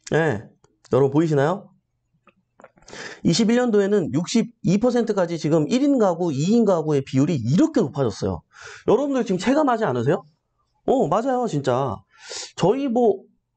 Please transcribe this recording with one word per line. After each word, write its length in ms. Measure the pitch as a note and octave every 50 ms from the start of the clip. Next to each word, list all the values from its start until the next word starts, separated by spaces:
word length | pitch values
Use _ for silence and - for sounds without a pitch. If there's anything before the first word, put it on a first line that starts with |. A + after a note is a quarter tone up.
| _ - -
예, 300 | D3 E3 D#3 A2+ G#2 - - _ _ _ _ _ _ _ _ -
여러분 180 | B2+ C#3+ C3+
보이시나요? 600 | B2+ D#3 E3+ D#3+ D#3 C#3 C3+ D#3 F#3 G3+ - - _ _ _ _ _ _ _ _ _ _ _ - _ _ _ _ _ - - - _ _ _ - - - - - - - -
이십일 320 | E3 E3+ - A#3 G3 A#3
년도에는 580 | B3 B3 A#3+ G#3 G#3 G3 G3 G#3 G#3 E3 - A#2
육십이 640 | C#3+ - - - A#3 G#3 - - _ - - F3+ G#3
퍼센트까지 580 | A3+ B3 A3 A#3+ A3+ - G#3 G3 F3+ E3 E3+ D#3
지금 280 | - D3+ D#3 E3 D3+ -
일 120 | A3 B3+
인 160 | C#4+ C#4+ C#4+
가구, 340 | B3+ G#3+ F#3+ E3+ E3 F3+ F3
이 200 | C#3 C3 D3+ F#3
인 140 | A3 A#3+ A3+
가구의 380 | G3 F#3 E3 D3+ D#3 D3+ C#3 C3
비율이 300 | - - C3 C#3 D#3+ F3
이렇게 460 | C3 G#2 A#2 C#3+ G3 D#4 D#4+ D#4+ C4
높아졌어요. 600 | F#3+ C#3 - C#3+ C3+ A2+ F#2 - G#2 F#2+ F#2 D#2 - _ _ - - - - - -
여러분들 380 | - G3 A#3 C#4+ C#4+ C#4 B3+ A3+
지금 140 | - F#3+ F3
체감하지 460 | - A#3 C4+ D#4 D#4 C4+ A#3+ G#3+ A3
않으세요? 380 | E3 B2 B2 A#2 C3+ E3+ - - _ _ _ _ _ _ _ _ _ _ _ _
어, 220 | - A#3+ C4+ G#3
맞아요, 400 | C#3+ E3 G#3 A#3 C4+ B3+ B3 B3
진짜. 500 | G#3 - C#3+ C3+ C3 A#2+ B2 C#3 B2+ G2 - - _ _ _ - - - - - - -
저희 320 | - - F3 A#3 C4+ C#4
뭐, 340 | C#4 A3 B3 A#3+ A3 - - - _ _ _ _ _ _